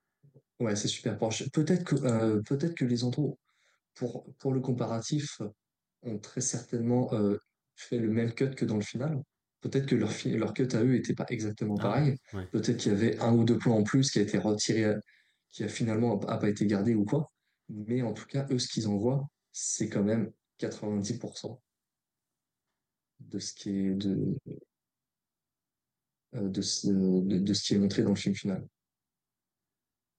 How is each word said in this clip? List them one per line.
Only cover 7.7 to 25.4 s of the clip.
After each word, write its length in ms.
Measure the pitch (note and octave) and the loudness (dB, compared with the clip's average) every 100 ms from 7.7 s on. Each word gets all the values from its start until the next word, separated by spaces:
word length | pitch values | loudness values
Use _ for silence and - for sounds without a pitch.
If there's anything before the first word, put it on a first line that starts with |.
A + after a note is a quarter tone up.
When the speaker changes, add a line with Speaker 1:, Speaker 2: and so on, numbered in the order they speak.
| - | -20
Speaker 1:
fait 240 | - A#2+ | -6 -2
le 100 | A2+ | 0
même 240 | A2 A#2 | 0 0
cut 160 | - C3+ - | 0 -2 0
que 100 | G#2+ | -2
dans 120 | G#2+ | 0
le 40 | |
final. 400 | G#2 A2+ D3 C#3+ - _ _ _ | -2 -4 -4 -4 -8 _ _ _
Peut-être 240 | - C3+ C3+ | -4 -2 2
que 80 | A#2+ | 2
leur 160 | G#2 | 0
fi-, 240 | - C3 A#2 | -2 -2 0
leur 200 | - - | -2 0
cut 120 | B2+ | 0
à 100 | A#2 | 2
eux 120 | B2 B2 | 4 4
était 180 | - | 2
pas 140 | - - | -2 -4
exactement 460 | B2 G#2+ G#2 G#2+ G#2 | -4 -4 -4 -2 0
Speaker 2:
Ah, 60 | |
Speaker 1:
pareil. 340 | G2+ A2+ D3 - - | 0 2 2 0 -4
Speaker 2:
ouais. 140 | G2+ F#2 | -10 -4
Speaker 1:
Peut-être 300 | A2+ - G#2+ | -2 0 0
qu'il 140 | A#2+ | 2
y 40 | G2+ | 4
avait 240 | A2 - | 2 2
un 160 | A#2 A#2 | 4 6
ou 80 | |
deux 160 | A2+ A#2 | 6 4
plans 180 | - A2 | 4 4
en 60 | |
plus 260 | G#2 C3+ C3+ | 4 4 4
qui 80 | - | 2
a 60 | |
été 160 | G2+ G2+ | 2 2
retiré, 560 | G2+ G#2 - A2 G#2+ G#2 - _ _ _ _ | 2 2 2 2 2 0 -6 _ _ _ _
qui 120 | - | -8
a 40 | G#2 | -6
finalement 520 | - A#2 G#2+ A#2+ G2+ | -2 0 2 2 0
a 160 | - G#2 | -2 0
pas 120 | G#2+ | 0
été 160 | G2+ G#2 | 2 2
gardé 300 | G#2 G#2+ A2+ | 2 2 2
ou 100 | G2+ | 2
quoi. 260 | C#3+ D3+ _ _ _ - | 0 -2 _ _ _ -14
Mais 320 | G#2+ G#2+ B2 | -10 -4 -2
en 120 | A#2+ | -2
tout 120 | G#2 - | -4 -6
cas, 220 | C#3 C#3 | -4 0
eux, 80 | B2+ | -2
ce 100 | - | -2
qu'ils 200 | - G#2+ | -2 0
envoient, 400 | G2+ A2 C#3 C#3+ _ _ | 0 2 0 -2 _ _
c'est 380 | - - - A2 | -8 -6 -2 -2
quand 140 | - | 0
même 280 | G2+ A2+ G2+ - _ - | 2 2 -2 -8 _ -8
quatre-vingt-dix 600 | A2 - G#2 G#2 G2 A#2+ | -8 -6 -4 -2 -2 -4
pour 180 | - - | -8 -10
cent 240 | A2+ A#2 _ _ _ _ _ _ _ _ _ _ _ _ _ _ _ - | -12 -12 _ _ _ _ _ _ _ _ _ _ _ _ _ _ _ -20
de 180 | A2+ G2+ | -10 -8
ce 160 | - | -8
qui 160 | - G#2 G2 | -8 -4 -2
est 160 | F#2+ | 0
de, 420 | F#2+ G2+ F#2+ G2 - - - - _ _ _ _ _ _ _ | 0 -2 -2 -2 -4 -8 -14 -18 _ _ _ _ _ _ _